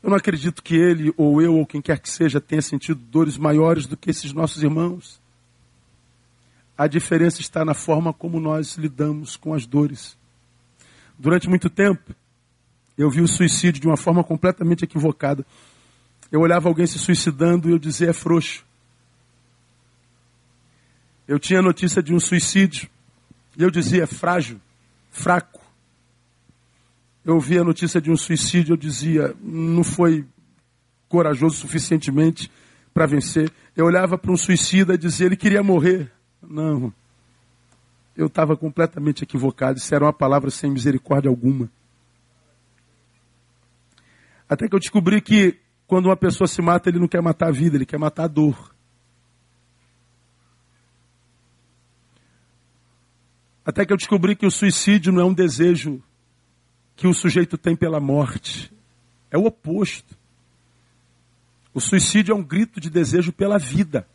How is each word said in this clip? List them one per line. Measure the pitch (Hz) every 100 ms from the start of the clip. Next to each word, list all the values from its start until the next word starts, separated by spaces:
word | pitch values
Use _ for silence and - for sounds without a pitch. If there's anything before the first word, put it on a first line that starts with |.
Eu | -
não | 196
acredito | - 165 151 -
que | - 165
ele, | 175 170 151 -
ou | 147 147
eu, | 165 160
ou |
quem | 147 147
quer | 143 156
que | -
seja, | - 160 139
tenha | - 156
sentido | 147 139 - 147
dores | 117 147 156 131
maiores | 151 151 160 165 131
do | 127
que | -
esses | 165 143
nossos | 143 160 -
irmãos. | 151 156 175 180 - - _ _ _ _ _ _ _ _ _ _ _ _ _ _ _ -
A | 147
diferença | 151 - 165 170 -
está | - -
na | 160 143
forma | - 156 165
como | 151 170 165
nós | 156 156 151 -
lidamos | 156 131 151 151 151 -
com | 156
as | 156 117
dores. | 139 147 139 - _ _ _ _ _ _ _ _ _ _ _
Durante | 139 175 -
muito | 180 170
tempo, | - 202 185 _ - _ _ _ _ _ _ _ -
eu | 147
vi | 135
o | 165
suicídio | - - - 180 139
de | 156
uma | 151
forma | - 175
completamente | 170 160 180 180 170 170
equivocada. | 165 160 156 - 139 143 139 _ _ _ _ _ _ _ -
Eu | 151
olhava | 165 175 165
alguém | 165 175
se | -
suicidando | - 175 - 135 165 175 165
e |
eu | 170
dizia, | 151 - 170
"É |
frouxo." | 160 165 170 - - _ _ _ _ _ _ _ _ _ _ _ _ _ _ _ _ _ _ _ _ _ _ _ _ _ _ -
Eu | 143
tinha | - 185
notícia | 185 170 180 190
de | 151
um | 170
suicídio | - 175 - 196 190 - - _ _ _ _ _ _ -
e |
eu | 180
dizia, | 170 165 185 160
"É |
frágil, | - 165 175 120 110 _ _ _ _ _
fraco." | - - 180 - - _ _ _ _ _ _ _ _ _ _ _ _ _ _ _ _
Eu | 165 165
via | 135 175
a |
notícia | 170 165 175 180
de | 151
um | 165
suicídio, | - 160 - 180 156
eu | 165
dizia, | 151 120 151 156 - -
"Não | - 160 165 170
foi | 170 - 175 160 139 _ _ _ _ _ _ _ _
corajoso | 175 160 139 160 147
suficientemente | - 160 - 160 - 139 160 165 - _ _ _ _
pra | - 156
vencer." | 143 - 165 156 _ _ -
Eu | 165
olhava | 180 185 180
pra | 196
um | 180
suicida | - 185 - 185 190 180
e |
dizia, | 170 - 180
"Ele | 190
queria | 214 202
morrer." | 202 180 170 185 139 _ _ _
Não. | - 151 156 147 123 - _ _ _ _ _ _ _ _ _ _ _ -
Eu | 160
tava | - 156 156
completamente | 160 143 165 - 147 139
equivocado. | 160 135 131 - 131 131
Isso | -
era | 147
uma | 147
palavra | - 135 139 135
sem | - 147
misericórdia | 139 127 131 - 139 139
alguma. | 123 123 135 117 _ _ _ _ _ _ _ _ _ _ _ _ _ _ _ _ _ _ _ _ _ _ _ _ _ _ _ _
Até | 147 226
que |
eu | 196
descobri | - 214 175 208
que | - 214 190 - _ _ _
quando | 185 185
uma | 185
pessoa | 185 180 175
se | -
mata, | 170 175 180
ele | 175
não | 175
quer | 180
matar | 170 156 165
a |
vida, | 135 165 143
ele | 131
quer | 147
matar | 151 -
a | 160
dor. | 147 151 120 - _ _ _ _ _ _ _ _ _ _ _ _ _ _ _ _ _ _ _ _ _ _ _ _ _ _ _ _ _ _ _ _ _ _ _ _ _ _ _ _ _ _ _ _ _ _ _ _ _
Até | - - 202
que |
eu | 196
descobri | - 196 185 208
que | 196
o |
suicídio | - 202 - - 208 165
não | 180
é | 180
um | 180
desejo | 180 120 170 170 151 131 _ _ _ _ _ _ _ _ _ _
que | 180
o | 170
sujeito | 180 180 175 160
tem | 180 165
pela | 170 156
morte. | 139 143 131 - - - - _ _ _ _ _ _
É | 151
o | 220
oposto. | 220 151 185 196 - _ - _ _ _ _ _ _ _ _ _ _ _ _ _ _ _
O | 139
suicídio | - 190 - 208 196
é | 214
um |
grito | 151 170 226 -
de | 160
desejo | 165 143 165 175
pela | - 196 208
vida. | 131 147 180 139 -